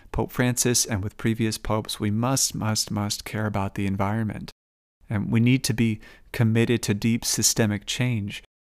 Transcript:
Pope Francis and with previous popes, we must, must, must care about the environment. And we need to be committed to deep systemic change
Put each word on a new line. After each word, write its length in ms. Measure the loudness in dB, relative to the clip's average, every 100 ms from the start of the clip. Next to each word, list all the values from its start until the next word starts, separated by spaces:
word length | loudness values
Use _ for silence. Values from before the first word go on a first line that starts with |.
| -8
Pope 180 | -4 -4
Francis 540 | 0 0 2 2 2
and 180 | 0 -2
with 140 | -4 -2
previous 400 | -2 0 0 -2
popes, 400 | -2 -2 -2 -2
we 120 | 0
must, 440 | 0 0 0 0
must, 360 | -2 -2 -2 -2
must 340 | -2 -4 -6
care 220 | -6 -4 -2
about 280 | -2 -4
the 120 | -2 -2
environment. 680 | 0 0 0 -2 -6 -12 -18 _ _ _ _ _
And 240 | -4 0
we 80 | 4
need 240 | 4 4
to 80 | 2
be 280 | 2 2 0 -8 -20 -14
committed 500 | 0 2 4 4 2
to 120 | 0
deep 300 | 0 2 0
systemic 600 | 0 0 2 2 0 0 -4
change 580 | -2 -2 -2 -4 -10 -16 _ _